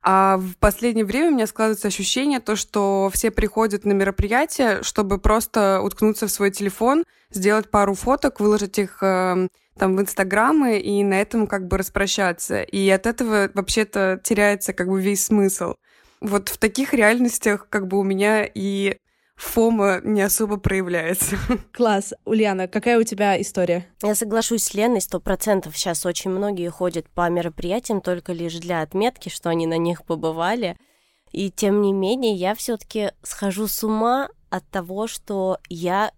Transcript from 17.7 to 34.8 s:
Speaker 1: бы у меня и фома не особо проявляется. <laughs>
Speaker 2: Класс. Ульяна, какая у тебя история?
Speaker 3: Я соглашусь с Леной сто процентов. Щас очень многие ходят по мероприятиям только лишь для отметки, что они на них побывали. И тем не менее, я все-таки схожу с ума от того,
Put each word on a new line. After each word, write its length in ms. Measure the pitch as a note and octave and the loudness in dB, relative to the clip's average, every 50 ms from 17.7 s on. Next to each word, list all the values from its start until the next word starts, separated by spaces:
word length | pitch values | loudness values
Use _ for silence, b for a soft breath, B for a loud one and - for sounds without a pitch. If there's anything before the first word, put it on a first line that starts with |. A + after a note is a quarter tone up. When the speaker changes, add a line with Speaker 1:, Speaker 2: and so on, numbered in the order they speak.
| - G#3 G3 F#3 | -4 -4 -4 0
Speaker 1:
бы 100 | F#3+ G3+ | 0 0
у 60 | G3 | 0
меня 400 | G3 G3 F#3+ G3+ G#3 A3 G#3+ G#3 | 0 0 2 2 2 2 2 0
и 540 | - _ G#3+ F#3+ G3 G3 G3 G3 G3 - - _ _ _ _ _ _ _ | -2 _ -6 -4 -4 -2 -2 -2 -2 -4 -4 _ _ _ _ _ _ _
фома 640 | - - - - A#3 A3+ A3+ A3+ G#3+ G3 G3+ F#3 F3+ | -16 -14 -4 2 2 4 4 4 4 4 2 2 0
не 200 | - - G#3+ G3+ | 0 0 0 2
особо 340 | G3 G#3 - - A3+ G3+ G#3 | 2 0 0 -2 -2 -2 -4
проявляется. 800 | G3+ - - G3 F#3+ F#3+ F3 F3 E3+ D#3+ E3 F#3 - - - G3+ G3 - - B3 | -2 -2 0 0 0 -2 -2 -2 -2 -2 -2 -2 -2 -2 -4 -4 -6 -2 -2 -4
<laughs> 180 | G3+ - _ | -4 -4 _
Speaker 2:
Класс. 420 | _ - A#3+ A3 G#3 G3 G3+ - - - _ | _ 0 2 2 2 0 -2 -6 -12 -12 _
Ульяна, 440 | - A3 A3 A3 G#3 G3 F#3 F#3 F3+ | -2 2 2 2 2 2 -2 -4 -4
какая 300 | - G#3+ - A#3+ A#3+ A3+ | -4 -2 0 2 4 4
у 40 | |
тебя 380 | A3+ A3 G#3+ G3 G#3 G3+ G3 - | 2 2 0 0 2 2 2 0
история? 460 | G3 - - - F3+ F3 E3+ F3 F3+ - _ _ | -2 -4 -2 -2 0 0 0 -2 -2 -10 _ _
Speaker 3:
Я 120 | - G#3 G#3+ | -2 -2 0
соглашусь 500 | G#3 A#3 G#3+ G#3 A3+ A3 - A#3 A3 - | 0 -2 0 0 -2 0 0 -2 -2 -2
с 100 | - - | -2 -2
Леной 260 | G3+ G#3+ A#3+ B3 G3+ | 0 0 2 2 0
сто 180 | - - - F3 | -2 -2 -6 -6
процентов. 560 | - - F#3+ - - A3 G#3 F#3+ F#3 D#3+ D3+ | -2 -2 -4 -2 0 0 0 0 0 -6 -8
Щас 300 | - - G3 E3+ - - | -6 -4 -4 -4 -2 -4
очень 240 | F#3 E3+ - - F#3+ | -4 -4 -4 -4 -4
многие 400 | F#3 F#3+ G3+ G#3 G3+ F3 F3 F3 | -4 -2 -2 -2 -4 -4 -6 -8
ходят 360 | E3 - F3+ F3+ E3+ E3+ D#3 _ | -4 -4 -4 -2 -2 -4 -10 _
по 180 | _ - F3 F3 | _ -2 0 0
мероприятиям 720 | F3 F3 E3+ E3+ D#3+ - - F3 F#3+ A#3+ - - A3+ G3 | 0 0 -2 -4 -6 -6 -6 -4 -4 -4 -2 -4 -4 -4
только 320 | - - F3+ F3 - - | -2 -4 -4 -4 -6 -8
лишь 220 | F3+ E3 E3+ E3+ D#3+ | -8 -6 -6 -8 -8
для 260 | E3+ E3+ F3 F3+ E3 | -10 -6 -4 -4 -4
отметки, 480 | D#3 D3+ - F#3+ G#3 B3 B3 - - F#3+ | -4 -4 -2 -2 -2 -2 -2 -4 -16 -14
что 220 | - - - F3 | -14 -8 -4 -2
они 160 | E3 E3+ E3 | -2 0 0
на 100 | E3 E3 | 0 -2
них 280 | E3 E3+ E3+ F3 E3 - | 0 0 -2 -4 -4 -6
побывали. 720 | - E3 D#3+ D#3+ D#3+ D#3+ E3 E3 F3+ A3 B3 A3+ F3 F3 - _ _ _ _ _ _ _ _ _ _ | -8 -6 -4 -4 -4 -4 -2 -2 -2 -2 -2 -4 -6 -8 -10 _ _ _ _ _ _ _ _ _ _
И 180 | - - G3 G3 | -8 -6 -6 -6
тем 320 | - - G#3+ G3+ G3 G#3 | -4 -2 0 2 2 2
не 100 | G#3 G3 | 2 2
менее, 400 | G3 G3 F#3+ F#3+ A#3 C4 B3+ A3+ G#3 | 0 0 0 0 0 0 0 -2 0
я 200 | F#3 F3 F#3 G#3+ | 0 -2 -4 -4
все-таки 580 | - - - A#3 G#3+ - - - G#3+ G#3 G3+ - _ | -4 -4 -6 -6 -8 -8 -8 -6 -4 -4 -4 -6 _
схожу 440 | - - - - G#3 G3 F3+ G3 A3 | -16 -16 -10 -4 -4 -4 -2 -2 -4
с 180 | G3+ - - - | -4 -4 -4 -2
ума 440 | G#3+ A3 G#3+ A3 A#3 B3 C4 C#4 - - _ _ _ | -2 0 0 2 0 0 0 -2 -6 -10 _ _ _
от 180 | - F#3 - _ | -10 -10 -8 _
того, 360 | - G3 | -8 -8